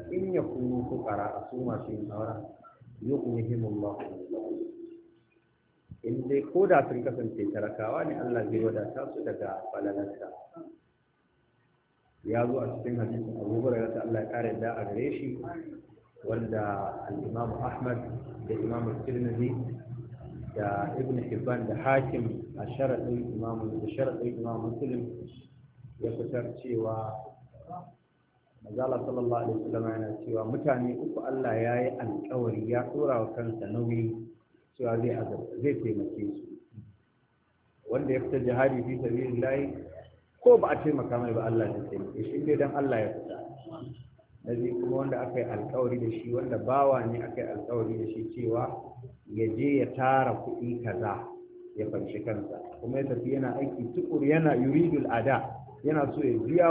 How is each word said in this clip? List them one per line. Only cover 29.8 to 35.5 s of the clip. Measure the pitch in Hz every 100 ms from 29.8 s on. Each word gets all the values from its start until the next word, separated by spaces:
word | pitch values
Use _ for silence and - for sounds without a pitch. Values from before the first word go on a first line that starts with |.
| 113
yana | 110 107 107
cewa | 120 113
mutane | 110 123 151 127 123
uku | 123 - -
Allah | 131 135 127 113
ya | 117 123
yi | 127
alƙawari, | 123 117 101 - 127 117 107
ya | 110 120
ɗora | 123 147 143 123
wa | 107
kansa | - 117 110 101
nauyi | 110 117 117 113 110 - - _ _ _
cewa | - 120 113
zai | 120
azab-, | 113 107 101 -